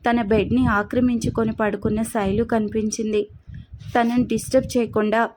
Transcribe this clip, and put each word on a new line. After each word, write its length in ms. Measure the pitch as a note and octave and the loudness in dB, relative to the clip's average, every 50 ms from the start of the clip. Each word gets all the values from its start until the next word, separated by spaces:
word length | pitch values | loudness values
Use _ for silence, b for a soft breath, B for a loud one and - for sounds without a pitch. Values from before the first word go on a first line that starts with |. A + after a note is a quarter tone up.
| - A#3+ | 0 0
తన 120 | A#3 A#3+ | 2 2
బెడ్ని 440 | A3 G3 A3 G#3 F#3 - A#3 B3+ B3+ | 2 2 2 2 2 2 2 2 2
ఆక్రమించుకొని 880 | A#3+ G#3 G#3 G#3 G#3 A#3 B3+ B3 B3 A#3+ A3+ - - - A3+ A3+ A3 | 2 2 0 0 0 0 0 2 2 2 0 -2 -2 -2 -2 -2 -2
పడుకున్న 500 | A3 - A3 G#3 G#3 G3+ - A3 G#3+ G#3+ | 0 0 0 -2 0 -2 -2 -2 -2 -2
శైలు 420 | A3+ A3 - A3+ G3 G3 G3 G#3+ A#3 | -2 -2 -2 -2 0 0 0 0 0
కనిపించింది. 840 | A3+ A#3 A3 G#3+ G#3 G#3 A3 G#3+ G#3+ - - A3 G#3+ G#3+ G#3 G3+ - - - B B B B B B B - - | 0 0 0 0 -2 -2 -2 -2 -2 -2 -4 -2 -2 0 0 -2 -2 -8 -20 B B B B B B B -16 -8
తనని 360 | - - A#3+ A#3 A#3 A#3+ B3 A#3 | -2 0 2 2 2 2 0 0
డిస్టర్బ్ 540 | - A3 G#3+ - - - C4 B3+ - - | 0 0 -4 -2 0 0 0 2 0 0
చేయకుండా 520 | B3 A3+ G#3 - G#3+ G#3+ G#3+ G#3+ A#3 A#3 A#3 - | -2 -2 0 0 0 0 2 2 2 0 0 -4